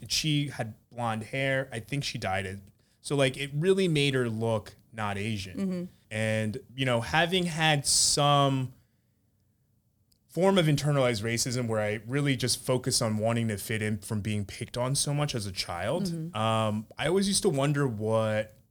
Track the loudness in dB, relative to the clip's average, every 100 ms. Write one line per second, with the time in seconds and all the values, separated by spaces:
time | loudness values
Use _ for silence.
0 | -4 -2 0 0 -2 -6 -8 -12 _ -6
1 | -4 -4 -4 -4 0 -2 -4 -8 -6 -6
2 | -4 -4 -2 -2 -4 -8 -14 _ _ _
3 | -2 2 2 0 -4 0 2 4 4 4
4 | 4 2 0 0 0 0 -4 -14 _ -6
5 | -4 -2 -2 -4 -6 -4 -4 -4 -8 -14
6 | -8 -2 0 0 0 -4 -8 -4 0 0
7 | 2 2 2 0 0 2 2 2 2 2
8 | 2 4 4 6 4 2 -2 -8 _ _
9 | _ _ _ _ _ _ _ _ _ _
10 | _ _ _ 2 4 6 4 2 2 2
11 | 2 2 -2 -2 -2 -2 0 0 0 -2
12 | -4 0 0 0 0 -2 0 0 0 0
13 | 0 0 2 0 0 -2 -4 -2 -2 -4
14 | -4 -4 -2 -4 -4 -10 -8 -4 -2 -2
15 | 0 -2 -2 -4 -6 -8 -8 -4 -2 -2
16 | -2 -6 -4 0 2 2 2 -2 -6 -4
17 | 0 0 2 0 2 2 2 2 0 -2
18 | 0 2 2 0 -4 -10 _